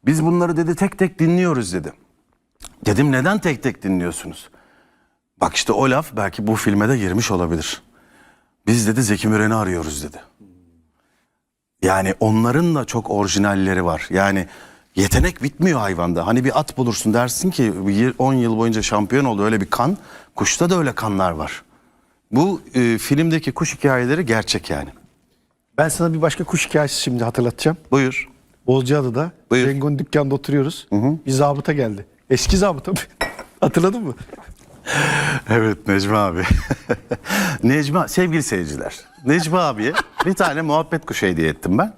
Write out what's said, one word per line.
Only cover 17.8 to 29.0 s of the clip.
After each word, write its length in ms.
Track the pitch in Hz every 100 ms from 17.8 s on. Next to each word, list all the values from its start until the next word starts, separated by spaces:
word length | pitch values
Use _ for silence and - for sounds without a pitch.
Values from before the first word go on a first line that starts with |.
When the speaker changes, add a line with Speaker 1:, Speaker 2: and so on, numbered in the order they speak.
Speaker 1:
"Bu 60 | 98
yir-, 240 | 101 127 123
on 160 | 131
yıl 240 | 131 117 110
boyunca 240 | 117 110
şampiyon 440 | 104 104 101 127 135
oldu." 180 | 101
Öyle 180 | 104 110
bir 80 | 95
kan. 280 | - 131 - - - - -
Kuşta 340 | 101 - 175
da 80 | 180
öyle 160 | 143 -
kanlar 360 | 113 95 92
var. 320 | 80 78 - _ _ _ _ _ _ _
Bu, 300 | 120 185 185 -
e, 240 | 127 120 113
filmdeki 540 | - 139 165 160 139
kuş 240 | - 165 -
hikayeleri 480 | 143 131 123 160 143
gerçek 440 | 113 - 98 -
yani. 200 | 71 71 - _ _ _ _ _ _ _ -
Speaker 2:
Ben 120 | 156
sana 240 | - 170
bir 80 | 160
başka 220 | 156 -
kuş 240 | 170 165 -
hikayesi 320 | 156 143 -
şimdi 220 | - 123
hatırlatacağım. 540 | 117 120 120 - 156 165 -
Speaker 1:
Buyur. 380 | 135 131 127 - _ _ _ -
Speaker 2:
Bozcaada'da, 640 | 131 123 147